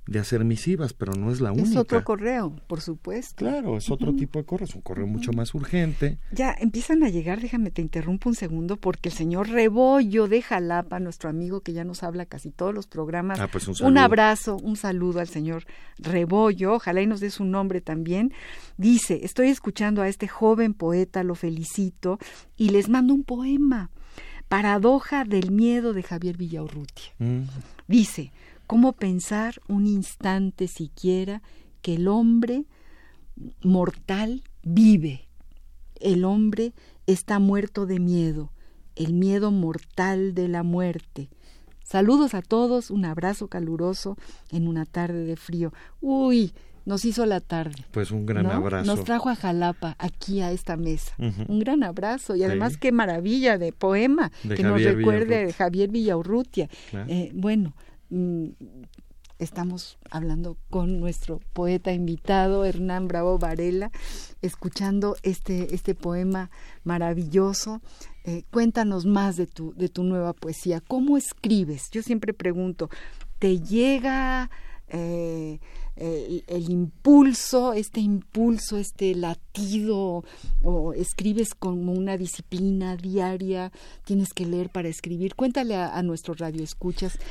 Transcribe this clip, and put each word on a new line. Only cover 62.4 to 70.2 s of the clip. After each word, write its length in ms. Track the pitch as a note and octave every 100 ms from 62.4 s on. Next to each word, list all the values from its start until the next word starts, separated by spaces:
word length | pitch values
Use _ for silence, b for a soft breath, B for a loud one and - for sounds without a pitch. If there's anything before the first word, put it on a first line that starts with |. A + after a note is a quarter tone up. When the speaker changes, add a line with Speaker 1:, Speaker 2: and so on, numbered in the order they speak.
| F#3+ G3+ G3
Speaker 2:
Hernán 420 | F3+ F3+ F3+ F#3
Bravo 300 | F3 F3 F#3
Varela, 540 | E3+ E3 F3 F3+ G#3+ - B B B B
escuchando 760 | F#3 - F#3 - G3 G3 G3+ -
este, 540 | F#3+ F#3 - F3+ F3+ F#3
este 180 | -
poema 560 | F3+ F3 F3 F#3 F#3+ F3+ B B B
maravilloso. 1000 | E3+ F3 E3+ E3+ D#3+ F#3 G3 G3 A3 A3 - B B B -
Eh, 180 | E3+ -
cuéntanos 540 | A#3 A#3 A#3 G#3 F#3+ F3+
más 320 | G3+ G3 F3
de 80 | E3+
tu, 280 | - D#3+ -
de 140 | F3+
tu 140 | -
nueva 300 | F3+ F#3